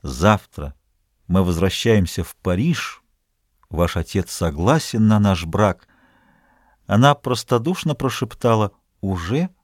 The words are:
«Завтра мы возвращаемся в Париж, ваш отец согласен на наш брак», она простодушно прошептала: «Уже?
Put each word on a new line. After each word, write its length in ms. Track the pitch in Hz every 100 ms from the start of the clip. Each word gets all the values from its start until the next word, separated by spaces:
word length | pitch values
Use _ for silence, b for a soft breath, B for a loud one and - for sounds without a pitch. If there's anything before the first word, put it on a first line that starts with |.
«Завтра 720 | - 65 95 107 _ - 71 - _ _ _ _ -
мы 160 | 90
возвращаемся 840 | 90 82 95 - 117 107 90 -
в 120 | 85 -
Париж, 680 | - 90 156 139 - - _ _ _ _ _ _ _
ваш 280 | 80 85 85
отец 340 | 82 101 87
согласен 760 | - 85 73 92 156 - 117 107
на 120 | 107
наш 260 | 104 90
брак», 440 | 82 98 104 90 _ b b b b b b b b b -
она 280 | 101 135
простодушно 800 | 147 - 123 - 123 123 185 165
прошептала: 800 | 147 135 - 123 - 123 110 104 _ _ _
«Уже? 480 | 98 92 82 131 185 _